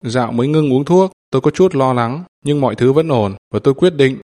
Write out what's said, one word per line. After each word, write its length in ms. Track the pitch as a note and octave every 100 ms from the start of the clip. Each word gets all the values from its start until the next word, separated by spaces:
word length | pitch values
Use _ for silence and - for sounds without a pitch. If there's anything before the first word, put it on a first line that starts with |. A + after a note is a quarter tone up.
Dạo 280 | - A#2+ A#2
mới 160 | A#2+ C3
ngưng 260 | D#3 D3+
uống 120 | C3 C#3+
thuốc, 260 | F3+ F#3+ _ _
tôi 100 | C3+
có 100 | D3+
chút 240 | D3 F#3 D#3
lo 180 | C3
lắng, 300 | B2 A#2 C#3 F3+ _ C#3+
nhưng 160 | D3
mọi 140 | C3 A2
thứ 180 | A#2+
vẫn 140 | C#3 D#3+
ổn 240 | C3 G2+ G2+ _
và 60 | C#3
tôi 100 | C#3
quyết 220 | C3+ F3+ D#3
định 220 | C3+ B2